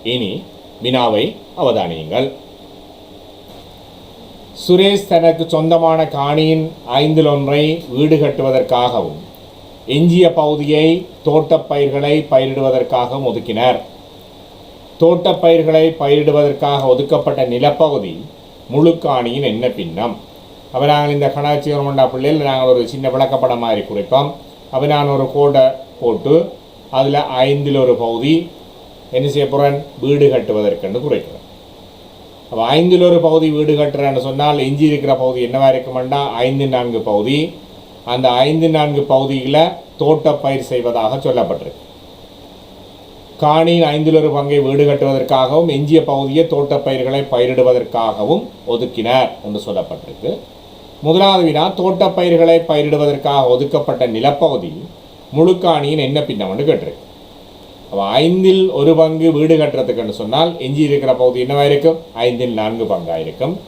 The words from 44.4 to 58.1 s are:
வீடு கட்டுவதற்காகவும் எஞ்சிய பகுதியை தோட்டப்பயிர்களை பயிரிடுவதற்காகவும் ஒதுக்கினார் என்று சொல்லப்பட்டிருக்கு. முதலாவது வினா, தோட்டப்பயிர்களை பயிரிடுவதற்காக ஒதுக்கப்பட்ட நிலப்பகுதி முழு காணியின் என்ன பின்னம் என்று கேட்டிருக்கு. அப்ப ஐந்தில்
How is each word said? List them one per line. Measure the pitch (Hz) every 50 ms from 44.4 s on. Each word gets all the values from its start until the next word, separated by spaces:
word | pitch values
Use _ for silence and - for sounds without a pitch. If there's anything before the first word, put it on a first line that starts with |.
| 139 139 143 143
வீடு | 135 131 139 143 147
கட்டுவதற்காகவும் | 143 139 - 127 139 135 135 127 - 143 131 131 127 143 156 170 165
எஞ்சிய | 143 139 147 147 156 160 151
பகுதியை | - 139 135 139 135 135 156 165
தோட்டப்பயிர்களை | 165 160 143 143 139 - 143 - 139 135 127 127 131 135 139 135 -
பயிரிடுவதற்காகவும் | - 120 123 127 127 123 127 127 123 123 113 - - 120 113 110 107 107 104 113 160 202 - - - - - -
ஒதுக்கினார் | 120 117 123 - - - 107 113 123 131 123 113 - - -
என்று | 107 104 104 -
சொல்லப்பட்டிருக்கு. | - 98 92 87 - - - - - - 95 101 127 190 - - - - - - - - - - - - -
முதலாவது | - 151 160 185 196 196 196 185 175
வினா, | 160 147 147 165 190
தோட்டப்பயிர்களை | 190 - 180 190 185 175 202 190 185 180 180 175 170 170 165 165 165 165 165 -
பயிரிடுவதற்காக | 156 151 147 147 147 147 147 147 143 139 - 147 139 139 131 123
ஒதுக்கப்பட்ட | 123 123 139 135 - 156 - - - - 127 120
நிலப்பகுதி | 110 110 - - - - - 156 135 120 90 82 78 82 - - - - - - - - - -
முழு | - 143 165 180
காணியின் | 185 180 185 175 165 147 143 143 156 156
என்ன | 139 127 143 151
பின்னம் | - - - 104 101 95 95 113
என்று | 143 156 139
கேட்டிருக்கு. | - - - - - - - - - - - - - - - - - - - - - - -
அப்ப | - 98 98
ஐந்தில் | 98